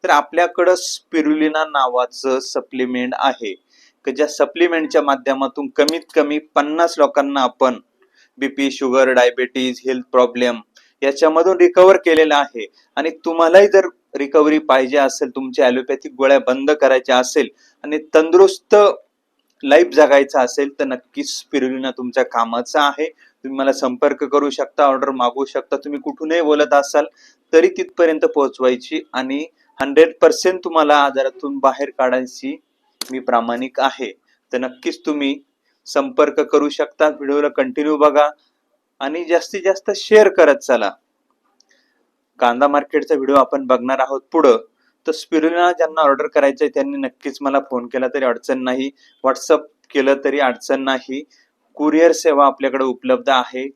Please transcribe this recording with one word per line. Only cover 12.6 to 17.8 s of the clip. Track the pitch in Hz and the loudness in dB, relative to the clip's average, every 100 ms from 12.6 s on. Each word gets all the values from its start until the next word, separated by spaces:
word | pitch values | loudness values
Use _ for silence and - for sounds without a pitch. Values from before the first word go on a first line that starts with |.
| 101 _ _ - | -14 _ _ -6
आणि | 156 | -6
तुम्हालाही | 165 170 165 165 180 202 | -6 -6 2 6 6 8
जर | 196 185 _ _ 139 | 4 2 _ _ -8
रिकव्हरी | 139 156 151 156 | 0 2 4 2
पाहिजे | 151 135 131 143 | 2 2 2 0
असेल, | 135 - 139 | 0 -2 -8
तुमच्या | 135 131 127 131 | -6 -8 0 0
ॲलोपॅथिक | 127 127 135 151 127 | 0 -4 -8 -8 -2
गोळ्या | 135 139 | 2 2
बंद | 120 131 139 | 2 -2 -2
करायच्या | 151 135 131 127 127 | 2 2 2 2 0
असेल | 127 156 127 _ _ _ | 0 -2 -2 _ _ _